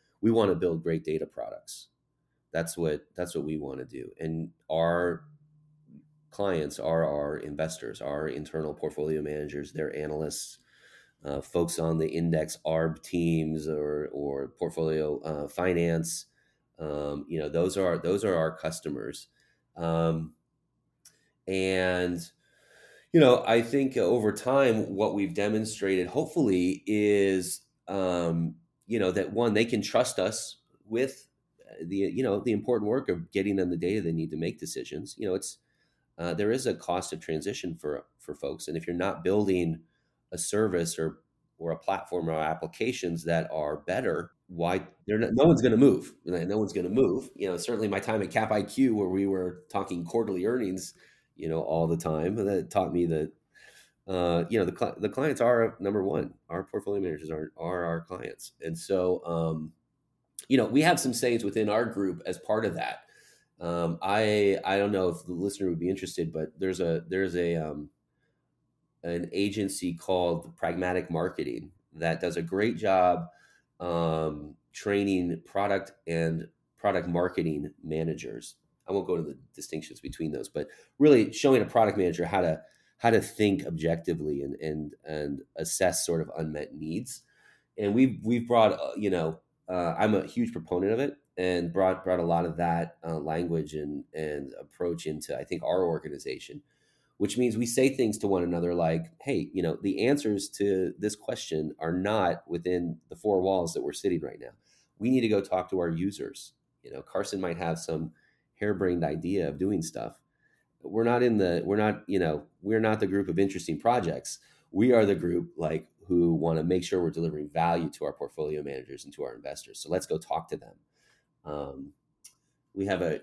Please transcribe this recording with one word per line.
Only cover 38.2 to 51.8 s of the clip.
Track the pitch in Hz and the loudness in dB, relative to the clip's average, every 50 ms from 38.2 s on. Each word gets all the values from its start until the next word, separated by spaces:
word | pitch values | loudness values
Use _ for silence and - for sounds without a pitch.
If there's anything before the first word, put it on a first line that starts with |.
| - - 76 | -14 -14 -10
folks. | - - 71 - - - 73 | -8 -8 -8 -8 -8 -8 -8
And | 80 | -6
if | 82 82 | -6 -4
you're | - 87 | -4 -2
not | 87 90 98 87 - 82 | -2 -2 -2 -2 -2 0
building | 90 98 107 104 98 95 90 85 82 80 80 - _ _ _ _ _ _ _ _ _ | 2 2 4 4 2 2 2 2 0 -2 -4 -10 _ _ _ _ _ _ _ _ _
a | - | -10
service | 85 - - - 104 110 - - 87 85 82 - - | -8 -6 -2 2 2 2 2 2 0 0 -2 -2 -2
or, | 80 80 - - _ _ _ _ _ _ _ _ | -4 -4 -4 -8 _ _ _ _ _ _ _ _
or | 82 82 | -6 -4
a | 80 - | -4 -4
platform | - - 98 95 - - 87 87 82 82 | -2 -2 -2 -2 -4 -4 -4 -4 -2 -2
or | 80 | -2
applications | 78 78 78 80 82 85 82 - - 110 127 127 - - 87 85 82 80 | 0 0 -2 -2 -4 -6 -10 -6 -4 -4 -4 -2 -4 -4 -4 -4 -4 -2
that | 82 85 82 80 - | 0 0 0 0 -2
are | - 78 76 73 76 73 | -4 -4 -2 -2 -4 -4
better, | - - 92 120 131 101 80 - 85 - _ _ _ - | -4 -4 -2 -2 0 0 -2 -2 -4 -6 _ _ _ -12
why | 92 82 82 85 92 95 90 - - _ _ | -4 -2 0 0 0 0 -2 -6 -14 _ _
they're | - 104 107 | -2 0 0
not, | 113 - | 2 2
no | 113 123 143 | 4 6 8
one's | 170 156 113 | 8 8 6
gonna | 120 123 113 | 6 4 6
move. | 110 135 143 95 87 - - - _ _ | 8 8 8 8 6 0 -8 -16 _ _
No | - 90 85 85 92 101 110 | -4 -4 -2 -2 -2 0 0
one's | 107 95 - | -2 -2 -2
gonna | 95 87 90 | -4 -4 0
move. | 101 127 131 95 90 127 131 - - | 2 4 4 4 2 0 -4 -8 -8
You | - 98 95 | -6 -4 -4
know, | 87 | -2
certainly | 85 87 - 120 104 110 104 | -4 -2 -4 -2 0 0 0
my | 98 98 | 0 -2
time | 98 - 110 107 | -2 -2 -2 -2
at | 98 - | -2 -2
Cap | - 110 107 107 | 0 -2 0 2
I | 107 107 | 2 0
Q, | 98 95 - - 135 127 110 | 0 0 2 2 4 4 4
where | 104 101 90 | 2 2 0
we | 92 95 98 | 2 2 2
were | 98 95 92 90 90 85 - - - | 2 0 0 -2 -4 -6 -8 -10 -6
talking | - 101 98 - 95 85 85 | -4 -4 -4 -2 -4 -6 -4
quarterly | 85 - 117 113 101 92 90 90 | -2 0 0 0 0 -2 -2 0
earnings, | 110 120 127 117 92 92 92 90 - - _ - - _ _ _ _ _ | 0 0 0 -2 -2 -4 -4 -6 -10 -14 _ -20 -20 _ _ _ _ _
you | - 80 80 | -8 -6 -2
know, | 80 82 | -2 -2
all | - - 78 82 | -2 0 2 2